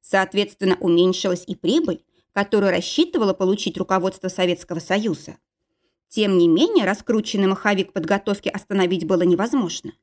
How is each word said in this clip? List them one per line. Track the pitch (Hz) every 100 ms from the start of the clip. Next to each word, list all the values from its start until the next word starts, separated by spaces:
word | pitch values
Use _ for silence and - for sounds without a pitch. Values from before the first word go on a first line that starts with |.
Соответственно, | - 190 190 196 202 - 190 175
уменьшилась | 175 170 180 185 196 180 -
и |
прибыль, | - 170 285 311 170 _ _ _
которую | - 202 208 196
рассчитывало | 185 - - 339 330 208
получить | 190 185 202 - -
руководство | 185 190 185 190 185
Советского | - 180 175 - 165
Союза. | 160 196 214 156 - - _ _ _ _ _ _ _
Тем | - 208 185
не | 175
менее, | 160 330 415 190
раскрученный | 202 - 214 208 202 190
маховик | 190 208 196 190
подготовки | 196 160 202 202 202 -
остановить | 196 - 185 180 180 160
было | 185
невозможно. | 180 175 226 277 180 - 110 -